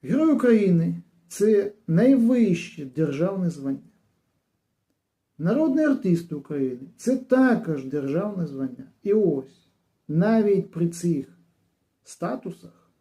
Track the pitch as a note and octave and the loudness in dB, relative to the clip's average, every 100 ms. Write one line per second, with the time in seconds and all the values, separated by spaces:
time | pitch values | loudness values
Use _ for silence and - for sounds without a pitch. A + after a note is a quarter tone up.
0 | C3 B3 D#4+ C4 B3 A3 G3 E3+ E3+ E3+ | -2 0 2 2 4 4 4 2 0 -4
1 | - _ _ - G#3 G#3 G3 - - E3 | -12 _ _ -2 2 2 0 -8 -2 2
2 | A#3+ C4+ A3+ B3+ G#3+ E3+ - - C#3 C3 | 4 4 4 2 2 0 -4 -14 -14 -4
3 | D#3 C#3 F3 G3 F3 C#3+ C3+ C3+ - _ | -2 0 -2 -2 -4 -4 -6 -8 -10 _
4 | _ _ _ _ _ _ _ _ _ _ | _ _ _ _ _ _ _ _ _ _
5 | _ _ _ _ D#3+ B3 D#4 C4+ D#4 C4+ | _ _ _ _ -2 0 0 2 2 0
6 | F#3+ E3+ E3+ D3+ C#3 D3 C3 B2 - _ | 0 0 -2 -12 -8 -4 -4 -4 -14 _
7 | - B3+ - B3+ C4 A#3 - D3+ C3 D3 | -2 -2 0 2 4 2 -2 -6 -4 -6
8 | C#3 D3 G#3 G3 D#3+ C3+ C3 B2 C3+ _ | -4 -4 -4 -6 -8 -6 -8 -8 -20 _
9 | G3 G#3+ G3 C#3 C3 _ _ _ _ _ | -2 2 2 0 -6 _ _ _ _ _
10 | _ D#3 G3+ A3+ G#3 G3 - E3+ E3+ - | _ 0 2 2 4 2 0 -4 -4 -2
11 | F3 D3+ C3+ _ _ _ _ _ _ _ | -2 -2 -6 _ _ _ _ _ _ _
12 | _ - - - - E3+ - _ _ _ | _ -10 -8 -8 -12 -16 -20 _ _ _